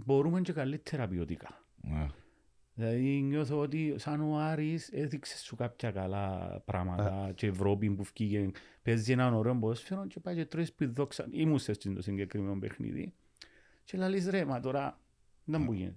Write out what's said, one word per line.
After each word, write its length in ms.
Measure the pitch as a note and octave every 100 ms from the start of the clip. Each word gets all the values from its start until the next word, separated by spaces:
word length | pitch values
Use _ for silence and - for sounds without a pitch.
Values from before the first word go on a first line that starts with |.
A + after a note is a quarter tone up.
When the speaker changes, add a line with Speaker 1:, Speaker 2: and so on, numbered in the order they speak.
Speaker 1:
μπορούμε 360 | A#2 C#3 D3+ F3+
και 120 | F3+
καλύτερα 560 | D#3+ C3 D3 - D3 G#2+
ποιοτικά. 520 | F2+ D#2+ E2 - - _ -
Speaker 2:
Ναι. 260 | - D2+ D2 - - _ _ _ _ -
Speaker 1:
Δηλαδή 420 | A2+ A#2 C3+ C#3
νιώθω 360 | C#3 D3+ C3 D3
ότι 360 | D3 D#3 D#3 C#3+
σαν 240 | - D3
ο 180 | D3+ D3+
Άρης 500 | D#3 D#3 D#3 D#3+ -
έδειξε 460 | - D3 C#3+ - -
σου 180 | - A2+
κάποια 340 | A#2+ - A#2
καλά 720 | G2 F#2+ G2 G2 F#2 F2+ F#2
πράγματα 600 | - F#2 F2+ F2+ G2+ F#2+
Speaker 2:
Α. 80 | G2
Speaker 1:
και 120 | F#2+ G#2+
Ευρώπη 440 | F#2 G2 G2+ G#2+
που 120 | G2+ G2
βγήκε, 360 | - G#2+ G#2 G2 - - -
παίζει 300 | - A2+ G#2+
έναν 220 | B2+ B2+
ωραίο 220 | A2+ A2+ B2
ποδόσφαιρο 480 | A2 A#2 - F#3+ F#3+
και 140 | -
πάει 140 | F3+
και 100 | E3+
τρώει 200 | D#3+ D#3+
σπουδόξα. 640 | E3 - C#3 A#2+ C#3 - -
Ήμουν 280 | - D#3 C#3+
σε 140 | -
στο 300 | G#2 G2+ F#2+
συγκεκριμένο 560 | G2 G2 F#2+ G#2 G2 G2
παιχνίδι 540 | G2 - A2 - F#3 - _ _ - - - _
και 140 | - F#3
λαλείς, 300 | F#3 G3 F3+
«Ρε, 160 | F#3+
μα 160 | C#3+ B2+
τώρα, 380 | C3 C#3 C#3 - _ _ _ _
να 120 | - D#3
Speaker 2:
Α. 40 |
Speaker 1:
μου 120 | B2
γίνεται». 240 | G2+ F#2